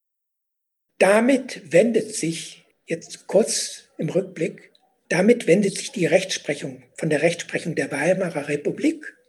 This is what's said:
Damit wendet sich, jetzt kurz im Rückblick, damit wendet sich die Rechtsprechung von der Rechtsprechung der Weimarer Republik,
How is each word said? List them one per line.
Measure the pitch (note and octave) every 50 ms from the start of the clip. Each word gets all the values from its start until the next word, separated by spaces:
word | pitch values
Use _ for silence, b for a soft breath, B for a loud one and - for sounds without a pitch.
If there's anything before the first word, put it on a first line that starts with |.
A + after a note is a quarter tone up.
| _ _ _ _ _ _ _ _ _ _ _ _ _ _ _ _ _ _ _ _
Damit | F#3+ F#3+ G#3 A3 A#3 B3+ C#4 B3+ - - - F#3 - C#3
wendet | D3 F3 A3 A#3+ A3 G3 - - -
sich, | - D#3 E3 E3 - - - - - _ _ _ _ _
jetzt | - E3 E3+ - - - - _
kurz | - - G3 A3+ A3 - - - - - - - _ _ -
im | E3+ -
Rückblick, | - F3+ F#3+ F3+ - E3 E3 - - - - _ _ _ _ _ _ _ _ _
damit | - E3+ F#3 A3+ A#3+ A#3+ -
wendet | E3+ E3 G#3 F#3+ G3 -
sich | - - -
die | - G3+ E3
Rechtsprechung | C#3+ E3 F#3+ F#3 - - - - - C#3+ - - C#3 B2+ - - _ _
von | - - D#3+
der | D3+ C#3
Rechtsprechung | D3+ F3 E3+ - - - - - - F3 D3
der | - C#3 C3+
Weimarer | D3+ C3+ D3+ F3 F#3+ F#3+ F#3+ E3+ D#3+ D3 C#3+ D#3+
Republik, | D3 D3 - G3 - - - D#4 D#4+ - - - - _ _